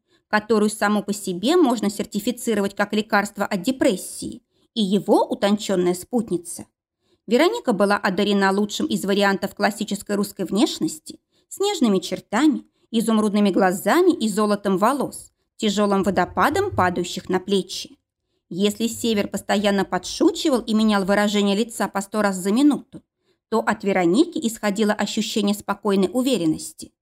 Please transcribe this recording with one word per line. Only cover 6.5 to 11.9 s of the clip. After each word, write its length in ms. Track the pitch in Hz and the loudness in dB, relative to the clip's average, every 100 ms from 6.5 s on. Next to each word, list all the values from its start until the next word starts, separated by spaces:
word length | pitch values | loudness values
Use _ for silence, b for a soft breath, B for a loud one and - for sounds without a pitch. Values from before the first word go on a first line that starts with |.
| - - _ _ _ _ _ - | -14 -18 _ _ _ _ _ -2
Вероника 480 | 233 339 466 - | 2 2 0 -2
была 240 | 196 202 202 | 0 2 2
одарена 540 | 208 185 208 202 190 | 0 0 0 2 2
лучшим 340 | 190 208 - 311 | 2 -2 -2 -4
из 180 | 214 | -2
вариантов 520 | 190 202 196 190 190 - | 0 0 2 0 -4 -2
классической 600 | 202 208 202 196 - 202 | -2 -2 -6 -6 -4 -4
русской 300 | 202 - 175 | -4 -6 -4
внешности, 760 | 196 277 - - - - - _ _ _ | 0 0 0 -6 -6 -14 -20 _ _ _
с 100 | - | -4
нежными 400 | 403 392 233 | -2 2 2